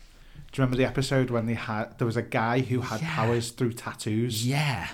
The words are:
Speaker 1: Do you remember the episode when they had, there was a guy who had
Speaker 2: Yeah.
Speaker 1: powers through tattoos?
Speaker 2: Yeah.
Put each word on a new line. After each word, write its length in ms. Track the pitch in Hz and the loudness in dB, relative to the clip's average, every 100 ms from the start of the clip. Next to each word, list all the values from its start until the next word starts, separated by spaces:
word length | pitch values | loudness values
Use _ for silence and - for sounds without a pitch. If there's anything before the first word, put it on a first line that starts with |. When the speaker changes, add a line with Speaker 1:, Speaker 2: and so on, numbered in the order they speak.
| - - - - | -18 -20 -20 -18
Speaker 1:
Do 60 | |
you 220 | - - | -8 0
remember 120 | 127 127 | 2 4
the 80 | 123 | 2
episode 440 | 135 135 135 127 | 2 2 2 2
when 160 | 117 113 | 2 0
they 80 | |
had, 440 | 117 - 107 117 - | -2 -2 -4 -4 -2
there 60 | 120 | 0
was 100 | 117 | 0
a 40 | |
guy 360 | 120 123 113 127 | 0 0 2 2
who 220 | 113 123 | 2 0
had 180 | - 110 | -2 -4
Speaker 2:
Yeah. 140 | 160 156 | -2 0
Speaker 1:
powers 360 | 113 120 117 | 2 2 -2
through 220 | - 123 | -2 -2
tattoos? 720 | 113 110 - 110 107 123 107 120 | -2 -8 -6 -2 0 0 0 0
Speaker 2:
Yeah. 440 | 139 151 107 82 | 2 0 -2 -4